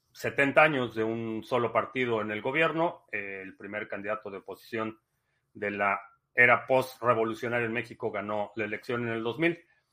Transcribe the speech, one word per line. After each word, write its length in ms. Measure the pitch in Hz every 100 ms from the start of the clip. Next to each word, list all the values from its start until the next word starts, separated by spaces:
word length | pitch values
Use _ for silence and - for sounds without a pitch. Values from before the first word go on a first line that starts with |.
| _
setenta 520 | - 120 - 139 143
años 320 | 156 139 120
de 100 | 110
un 400 | 110 113 113 110
solo 260 | 104 127 117
partido 520 | 113 101 131 123 113
en 80 | 107
el 100 | 107
gobierno, 640 | 120 143 160 156 165 - -
eh, 280 | 107 101 98
el 140 | 95 -
primer 320 | 101 104 104
candidato 420 | 101 101 107 104
de 80 | 98
oposición 600 | - 95 - 110 110 110 _ _ _ _ _
de 180 | 101 101
la 300 | 101 101 98 - _ _
era 320 | - 123 117 -
post-revolucionaria 1000 | 131 127 - 117 113 113 110 120 120 113
en 80 |
México 360 | 120 117 113 113
ganó 420 | 101 104 107 101 -
la 80 |
elección 420 | 107 104 - 120 117
en 80 |
el 80 | 113
dos 160 | 113 117
mil. 240 | 170 170 _ _ _